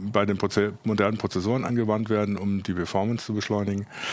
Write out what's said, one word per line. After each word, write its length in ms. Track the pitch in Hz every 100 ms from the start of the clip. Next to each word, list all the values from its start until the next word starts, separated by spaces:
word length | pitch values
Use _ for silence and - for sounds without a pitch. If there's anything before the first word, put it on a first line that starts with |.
bei 240 | 98 107
den 140 | 101 98
Proze-, 340 | 101 104 104 -
modernen 360 | 113 104 101 107
Prozessoren 480 | 104 95 95 127 127
angewandt 420 | 120 113 107 110
werden, 300 | 107 104 98
um 240 | 101 98
die 100 | 92
Performance 540 | 90 85 98 104 117 -
zu 80 |
beschleunigen, 520 | 104 - 104 101 98 101 - -